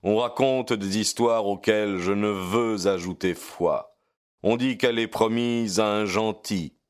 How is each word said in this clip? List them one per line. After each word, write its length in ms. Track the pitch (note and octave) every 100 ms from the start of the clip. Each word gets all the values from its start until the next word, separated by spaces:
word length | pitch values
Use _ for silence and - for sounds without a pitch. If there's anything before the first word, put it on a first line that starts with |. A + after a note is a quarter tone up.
on 140 | F#2+ G#2+
raconte 540 | A#2+ - C3+ C3 A#2
des 260 | A#2 G2 G2+
histoires 480 | G#2 - A#2+ A2+ G2+
auxquelles 520 | G2 - G#2+ G#2+ F#2
je 140 | F2
ne 180 | G2+ G#2
veux 580 | G2+ F2+ G#2+ A#2 G#2+ F#2
ajouter 460 | F#2 F2 F2+ F#2
foi. 640 | E2+ - - E2+ D2 - _ _ _ _ _
On 120 | - A#2+
dit 220 | C3 A#2
qu'elle 200 | B2+ A2+
est 100 | A2+
promise 720 | - A2 A#2 A#2+ A#2 A2+ F#2
à 80 | G#2+
un 180 | G#2 G#2+
gentil. 680 | F#2 A2 G#2 - G2 D#2 _